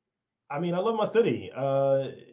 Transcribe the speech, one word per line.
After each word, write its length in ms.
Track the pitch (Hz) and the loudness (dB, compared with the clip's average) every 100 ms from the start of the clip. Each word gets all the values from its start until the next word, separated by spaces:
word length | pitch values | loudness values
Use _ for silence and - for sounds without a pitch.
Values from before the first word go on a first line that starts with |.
| _ _ _ _ _ | _ _ _ _ _
I 80 | 143 | -6
mean, 160 | 175 175 | -2 -2
I 40 | |
love 160 | 208 220 | -2 0
my 100 | 208 | 0
city. 440 | 151 160 110 92 123 | 2 2 0 -6 -6
Uh, 540 | 135 135 139 135 131 - - | -2 0 2 2 0 -8 -20